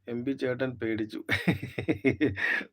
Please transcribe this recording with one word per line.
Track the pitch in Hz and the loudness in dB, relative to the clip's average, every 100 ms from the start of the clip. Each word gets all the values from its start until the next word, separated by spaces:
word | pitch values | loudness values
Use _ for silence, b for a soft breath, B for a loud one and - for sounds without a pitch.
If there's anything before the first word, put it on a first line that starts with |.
| - | -8
എം | 120 | -4
പി | 127 | -2
ചേട്ടൻ | 135 131 127 131 123 | 0 0 0 -2 -2
പേടിച്ചു. | 113 110 110 - - | -2 0 -2 -6 -4
<laughs> | - - - - - - - 135 135 147 98 - - - | 0 2 0 -2 -6 -2 2 2 4 2 2 0 0 -2